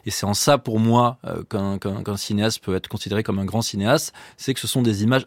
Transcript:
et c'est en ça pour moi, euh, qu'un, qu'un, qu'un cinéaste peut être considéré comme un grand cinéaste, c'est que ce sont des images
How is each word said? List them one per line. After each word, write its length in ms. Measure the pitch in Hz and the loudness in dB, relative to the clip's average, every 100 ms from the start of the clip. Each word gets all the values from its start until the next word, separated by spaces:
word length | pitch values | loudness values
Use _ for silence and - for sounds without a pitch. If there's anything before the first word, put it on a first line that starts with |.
| 107 | -8
et 40 | |
c'est 140 | - | -4
en 100 | 101 | -2
ça 220 | 101 - 143 | 0 4 4
pour 220 | 127 110 | 2 2
moi, 400 | 113 120 120 127 - | 4 6 4 0 -8
euh, 160 | 85 - | -8 -6
qu'un, 280 | 104 98 98 | -4 -2 -2
qu'un, 240 | 101 98 | -4 -6
qu'un 120 | - 101 | -6 -6
cinéaste 440 | - 104 110 - | -2 0 0 -2
peut 160 | - 92 | -2 -4
être 100 | - | -4
considéré 380 | - - 101 | -8 -4 -2
comme 160 | 110 98 | -2 -2
un 40 | |
grand 160 | 98 107 | -2 -2
cinéaste, 500 | 110 107 104 156 - - - - | -2 0 2 2 0 -12 -20 -10
c'est 180 | - | -6
que 60 | 131 | -4
ce 80 | 110 | -2
sont 140 | 131 | 0
des 200 | 117 101 | 2 2
images 240 | 107 135 | 2 2